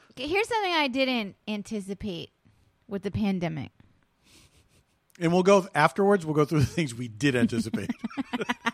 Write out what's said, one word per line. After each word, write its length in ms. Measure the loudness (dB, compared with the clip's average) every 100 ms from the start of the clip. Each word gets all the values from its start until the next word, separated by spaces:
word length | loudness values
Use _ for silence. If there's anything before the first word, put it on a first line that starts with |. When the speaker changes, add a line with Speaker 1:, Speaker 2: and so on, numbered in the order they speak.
| _ -10
Speaker 1:
here's 320 | -4 -2 0
something 240 | -2 0
I 160 | 0 0
didn't 480 | 0 0 0 -4 -10 -8
anticipate 840 | -8 -6 -8 -8 -8 -8 -8 -12 _ _ _ _ _ -10
with 160 | -6
the 80 | -4
pandemic. 600 | -2 0 0 -2 -6 -10 _ _ _ _ _ _ -20 _ _ _ _ _ _ _ -2
Speaker 2:
And 120 | 2
we'll 120 | 4
go, 240 | 6 6 4 2
afterwards, 500 | 2 4 2 2 2
we'll 80 | 2
go 100 | 2
through 160 | 4
the 40 | 2
things 300 | 0 -4 -4
we 120 | -10
did 280 | 0 2 4
anticipate. 560 | 2 0 -2 -4 -6 -8
<laughs> 40 | -8 -8 -8 -6 -6 -4 -4